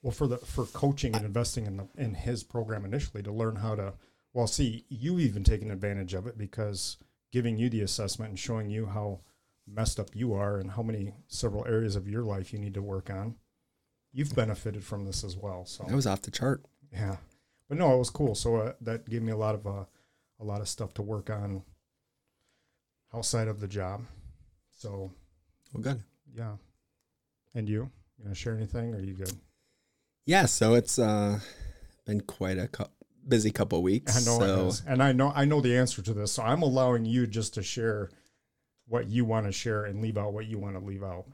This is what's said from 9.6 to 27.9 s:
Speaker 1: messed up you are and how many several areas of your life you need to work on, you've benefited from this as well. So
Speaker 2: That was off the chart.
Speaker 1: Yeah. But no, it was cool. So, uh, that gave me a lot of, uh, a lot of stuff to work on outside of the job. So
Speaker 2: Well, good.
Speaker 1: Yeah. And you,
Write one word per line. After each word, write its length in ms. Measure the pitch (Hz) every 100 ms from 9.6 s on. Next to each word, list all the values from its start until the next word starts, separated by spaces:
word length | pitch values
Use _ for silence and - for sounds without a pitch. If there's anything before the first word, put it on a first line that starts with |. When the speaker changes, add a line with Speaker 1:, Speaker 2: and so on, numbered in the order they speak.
| -
Speaker 1:
messed 320 | 104 113 -
up 100 | 101
you 200 | 104 110
are 240 | 98 101 101
and 120 | 95
how 120 | 98
many 300 | 113 110 98 101 -
several 380 | - 120 104 120
areas 300 | 110 113 101
of 120 | 95
your 160 | 107
life 280 | 117 98 92
you 60 | 107
need 140 | 101 98
to 60 |
work 260 | 101 95 -
on, 260 | 98 107 117 _ _ _ _ _ _ _
you've 240 | 127 147 127
benefited 480 | 110 107 - 104
from 220 | 98 104 98
this 180 | 95
as 120 | 104 90
well. 300 | 101 92 90
So 200 | - 90
Speaker 2:
That 80 | 123
was 100 | 123
off 160 | 95
the 80 | -
chart. 320 | - 123 131 - _ _
Speaker 1:
Yeah. 240 | 92 101 95 - _ _ _ _
But 120 | 147
no, 160 | 175 127
it 20 |
was 120 | 123
cool. 240 | - 147 101
So, 220 | 120 113
uh, 160 | 110 131
that 280 | 113 113 113
gave 140 | 113
me 80 | 113
a 60 | 107
lot 180 | 107 107
of, 100 | 104
uh, 200 | 98 95 _ _ _ _ _
a 40 |
lot 180 | 107 101
of 60 | 101
stuff 260 | - 101 -
to 60 |
work 300 | 104 107 98
on 320 | 107 101 95 - _ _ _ _ _ _ _ _ _ _ _ _ _ _
outside 340 | 113 - 123 110
of 120 | 104
the 80 | 104
job. 340 | 98 92 101 120 - - - - _ _ _
So 340 | 113 98 95 - _ _ _ _ _
Speaker 2:
Well, 80 | -
good. 220 | 107 131 101 _ _ 117
Speaker 1:
Yeah. 200 | 113 104 _ _ _ _ _ _ _ _ _
And 160 | 117 107
you, 200 | 107 131